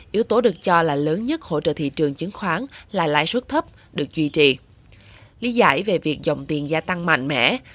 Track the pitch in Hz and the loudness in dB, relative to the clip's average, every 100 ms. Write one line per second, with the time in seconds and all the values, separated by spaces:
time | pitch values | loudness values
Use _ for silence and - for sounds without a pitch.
0 | - 202 233 226 247 175 - 170 165 143 | -4 -2 2 2 2 0 2 2 4 0
1 | 151 170 240 320 - 151 156 147 143 143 | 0 -2 -2 -4 -4 -2 -2 -2 -4 -2
2 | 147 139 175 - 190 165 269 - - 196 | -2 -2 -10 -6 -4 -4 -6 -14 -8 -4
3 | 165 147 160 240 - 302 - - _ - | 0 2 0 -2 -2 -4 -4 -12 _ -6
4 | 143 - 147 156 147 127 _ - _ - | -4 -2 0 4 4 4 _ -20 _ -20
5 | - - - _ 240 233 185 139 202 170 | -20 -20 -20 _ -2 2 2 2 0 -2
6 | 156 135 165 139 135 151 143 160 175 175 | -2 -4 -4 -4 -4 -6 -4 -4 -4 -4
7 | 170 151 135 139 127 254 - | 0 0 2 2 2 0 -6